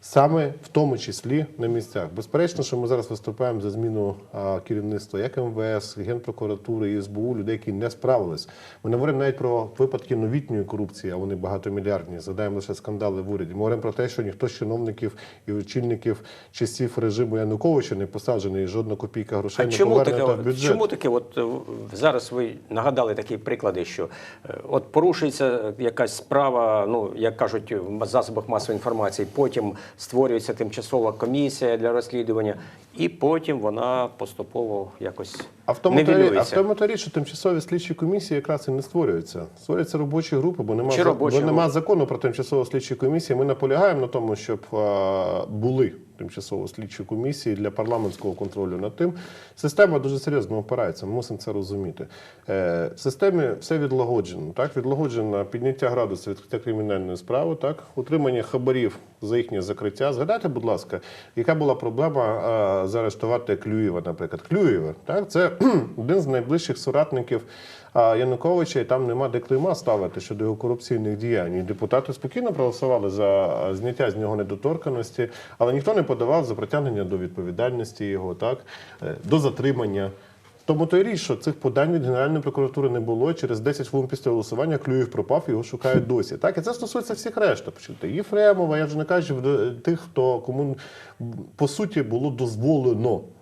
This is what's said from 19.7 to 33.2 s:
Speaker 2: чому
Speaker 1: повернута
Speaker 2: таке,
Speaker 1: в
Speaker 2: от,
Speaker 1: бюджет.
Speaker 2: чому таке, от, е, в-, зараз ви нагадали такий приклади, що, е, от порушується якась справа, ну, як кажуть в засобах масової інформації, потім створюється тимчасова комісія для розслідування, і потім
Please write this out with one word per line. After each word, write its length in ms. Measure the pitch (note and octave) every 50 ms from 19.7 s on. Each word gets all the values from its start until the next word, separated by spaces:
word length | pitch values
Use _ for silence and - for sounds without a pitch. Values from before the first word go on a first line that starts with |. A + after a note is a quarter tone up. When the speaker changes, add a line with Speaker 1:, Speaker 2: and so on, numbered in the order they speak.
| A2+
Speaker 2:
чому 180 | G#2+ - A#2+
Speaker 1:
повернута 280 | A2+ - C3+ B2 A#2+ B2
Speaker 2:
таке, 140 | C3+ C3 A#2+
Speaker 1:
в 60 | A2
Speaker 2:
от, 60 | A2+
Speaker 1:
бюджет. 260 | B2 C3 C3 C3+ D3
Speaker 2:
чому 160 | C#3 A3 A3
таке, 220 | G#3 G3+ - - C3+
от, 300 | A#2+ A#2+ A#2+ - - -
е, 40 | A#2+
в-, 200 | A#2 A#2+ C3 - - A#2 A2+ A2 G#2+ G#2+
зараз 400 | G2 A#2+ D#3 C#3 B2+ - - B2
ви 220 | B2 B2 A2+ A2 - - -
нагадали 440 | G#2 A2 A2+ C#3+ C3+ B2+ B2 A2+ G#2
такий 240 | - G#2+ - A#2+ G#2+
приклади, 460 | G#2+ - B2+ - - G#2 F#2 F2+ F2
що, 240 | E2 - - F#2 - - - - - - - - -
е, 60 | - - - -
от 240 | C#3 C3+ - - -
порушується 800 | D3+ D#3+ F3+ E3+ - D3+ D3+ C3+ - C#3+ C3 B2 B2 A2 G#2+ G#2 A2
якась 380 | B2+ A#2+ A2+ - B2+ G#2+ -
справа, 680 | - - - - C#3 C#3+ C#3 B2+ B2 A#2 A2+ G#2+ G#2+ G2+ G2+
ну, 240 | A#2 A#2+ G#2+ F#2+ -
як 200 | - A2 A2+ A2
кажуть 360 | A2 C3 G#2 G2+ A2 - - A#2
в 340 | G2+ F2 F#2+ G2+ G#2+ A2+
засобах 420 | G2+ - B2+ A2 - A2+ A2 G#2+ A2
масової 280 | A#2+ G#2+ G2 - A2+
інформації, 520 | G2+ - A#2+ A#2 A2+ G#2+ G2 F#2+ - G#2 G2 -
потім 400 | - C#3+ C3 C3+ C3 G#2+ G#2 G2 G2+ - - -
створюється 580 | - - - - B2 C3 C3 A#2+ A#2 A2 - A#2
тимчасова 580 | G#2+ A#2 G#2+ G2+ - G#2+ - - C3 A2+ A2 G#2+
комісія 640 | A2 - A#2 B2+ C#3+ D3 C#3 C3+ - - A#2+ A#2
для 160 | A2 A2+ A#2 A#2
розслідування, 640 | A#2+ A#2 - - B2 A#2 A2 A2+ A2 A2 G#2 G2+ - - - - - - _ -
і 120 | - E3 E3+
потім 520 | E3+ E3